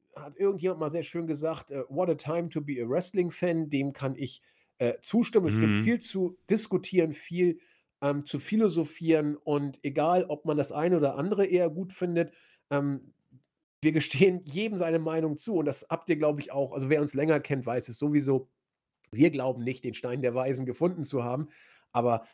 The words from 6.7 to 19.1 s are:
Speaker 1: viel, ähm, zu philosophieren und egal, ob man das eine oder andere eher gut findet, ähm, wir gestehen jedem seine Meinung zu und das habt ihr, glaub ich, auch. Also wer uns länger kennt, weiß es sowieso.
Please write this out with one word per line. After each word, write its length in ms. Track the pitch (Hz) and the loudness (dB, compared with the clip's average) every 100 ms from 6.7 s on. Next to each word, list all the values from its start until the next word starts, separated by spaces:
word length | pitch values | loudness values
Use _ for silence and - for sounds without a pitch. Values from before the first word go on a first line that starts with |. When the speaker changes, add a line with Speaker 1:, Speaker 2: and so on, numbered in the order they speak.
| 185 - 185 165 | -2 0 2 2
Speaker 1:
viel, 480 | 143 - 175 180 165 _ _ _ - | 0 -6 0 2 2 _ _ _ -4
ähm, 240 | 143 143 | -2 -2
zu 140 | 143 139 | -2 -6
philosophieren 1000 | - 214 214 165 151 - 165 160 147 147 | -2 2 4 2 -2 -2 2 4 2 -4
und 420 | - 147 143 135 | -2 0 -2 -6
egal, 400 | 143 139 156 180 | -4 0 2 4
ob 200 | 175 147 160 | 2 -2 -2
man 100 | 147 | 0
das 160 | 135 | 0
eine 240 | 143 170 175 | 0 2 4
oder 200 | 139 127 | 2 0
andere 300 | 175 202 196 | -2 2 2
eher 220 | 180 170 | 4 2
gut 220 | 156 185 | -2 -8
findet, 400 | - 180 170 165 - _ _ - | -4 -2 0 -2 -6 _ _ -4
ähm, 420 | 143 143 139 - _ _ - _ _ _ _ | -2 0 -4 -8 _ _ -20 _ _ _ _
wir 100 | 151 | 0
gestehen 500 | 156 - 131 190 180 | 2 0 4 4 4
jedem 320 | 147 151 220 196 | -4 -4 -4 -2
seine 200 | 165 165 | 0 0
Meinung 380 | 160 160 160 147 | 0 0 0 -2
zu 200 | - 160 | -2 0
und 100 | 147 | 0
das 200 | 135 - | -2 -4
habt 180 | 165 - | -4 -2
ihr, 80 | 156 | 2
glaub 240 | 151 147 | 2 0
ich, 120 | - | -4
auch. 200 | 139 139 | -2 -2
Also 160 | 139 135 | -2 0
wer 100 | 151 | 2
uns 120 | 147 | 2
länger 260 | 135 156 151 | 0 2 2
kennt, 260 | - 139 123 | 0 -4 -2
weiß 220 | 123 - | -4 -4
es 100 | 117 | -4
sowieso. 500 | 147 147 139 131 131 _ _ _ _ _ - | 0 2 2 0 -2 _ _ _ _ _ -4